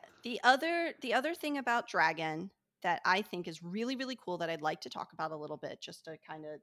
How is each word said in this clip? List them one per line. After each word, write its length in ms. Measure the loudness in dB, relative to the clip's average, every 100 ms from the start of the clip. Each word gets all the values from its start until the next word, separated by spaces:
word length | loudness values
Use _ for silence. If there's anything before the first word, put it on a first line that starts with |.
| -8 -12
The 160 | -6 4
other, 500 | 6 6 6 2 0 -2
the 120 | 0
other 200 | 2 2
thing 240 | -2 -2 -2
about 300 | 0 0 2
dragon 640 | 4 4 4 -2 -2 -6 -12 _ _
that 180 | 0 2 4
I 160 | 2
think 260 | 2 -6 -6
is 160 | -8
really, 320 | -8 -4 -2 -2
really 220 | -4 -6
cool 160 | -4 -2
that 100 | -2
I'd 120 | 0
like 200 | -2 -2
to 80 | -6
talk 240 | -8 -10
about 180 | -6 -6
a 60 | -6
little 200 | -8 -8
bit, 240 | -8 -10
just 240 | -12 -14 -14
to 120 | -16 -14
kind 180 | -12 -12
of 140 | -14